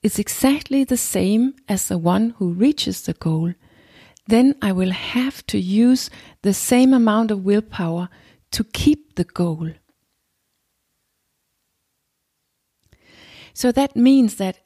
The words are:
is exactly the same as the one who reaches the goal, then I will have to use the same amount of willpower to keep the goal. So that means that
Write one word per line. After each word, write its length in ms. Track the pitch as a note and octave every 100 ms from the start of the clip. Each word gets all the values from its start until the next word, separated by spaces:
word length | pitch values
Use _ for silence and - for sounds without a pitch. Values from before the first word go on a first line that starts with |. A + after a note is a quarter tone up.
is 160 | G#3+ -
exactly 640 | G#3 - C4 C#4+ - C4+
the 140 | C4+ B3
same 560 | - F#3+ F#3 A3 B3+ C4+ -
as 180 | G3 -
the 80 | F3+
one 380 | E3 F#3+ A3+ A#3
who 160 | F3+
reaches 480 | F3 B3+ D4+ - -
the 140 | -
goal, 400 | - D#3+ D#3+ E3+ F3 _ _ _ _ _ _ -
then 280 | A3+ C4 C#4+
I 120 | G#3
will 180 | F#3 F#3
have 560 | F#3 - A#3+ C4 - -
to 120 | G3+
use 520 | F3+ G#3 A#3+ B3+ - - - _
the 100 | G3+
same 400 | G3 - B3 C4
amount 380 | C4 A3+ G#3+ A3+
of 160 | G3+ F#3+
willpower 640 | G#3 G#3+ - E3+ E3+ F3+ _ _ _ _
to 120 | -
keep 520 | G#3+ - D4 D4+ _
the 100 | -
goal. 460 | F3 - F3 D#3+ D#3+ D#3+ _ _ _ _ _ _ _ _ _ _ _ _ _ _ _ _ _ _ _ _ _ _ _ _ _ _ _ _ _ _ _ _ _ _ - - -
So 180 | - B3
that 240 | A#3+ C#4 -
means 380 | B3 C4+ A3+
that 240 | - F#3+ -